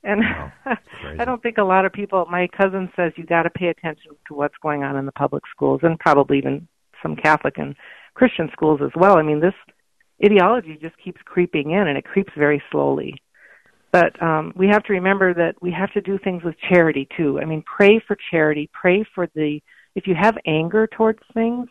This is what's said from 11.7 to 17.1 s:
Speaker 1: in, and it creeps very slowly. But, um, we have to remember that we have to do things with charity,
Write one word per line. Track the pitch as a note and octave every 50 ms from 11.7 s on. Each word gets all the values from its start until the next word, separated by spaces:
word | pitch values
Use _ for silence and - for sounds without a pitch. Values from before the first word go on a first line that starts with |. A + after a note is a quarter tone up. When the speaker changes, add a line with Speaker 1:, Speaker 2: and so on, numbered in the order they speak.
Speaker 1:
in, | E3 G3+ G3+ D#3
and | C#3
it | C#3 -
creeps | - - G3 G3 - -
very | D3+ D3 D3 D3 C#3+ - -
slowly. | - D3 C#3+ C#3 C#3 D3 - - D3 C#3 _ _ _ _ - _ - _ _ _ _ _ _ _
But, | - F#3 F3+ - _ -
um, | E3+ E3 D#3+ D#3 D#3+ E3+ -
we | F3+ F#3+ G3+
have | G#3 G#3+ G#3
to | - G3+
remember | F3+ F3+ F#3+ G3 G3+ F#3+ F3+ F3
that | E3+ E3+ E3 - _
we | F3 F3+
have | E3+ E3 F#3+ -
to | - G#3
do | G3+ F#3+ G3 G3
things | - G3 F3+ E3+
with | E3 E3+ D#3 _
charity, | - - F3+ F3+ E3 D#3+ D3 C3+ C3+ _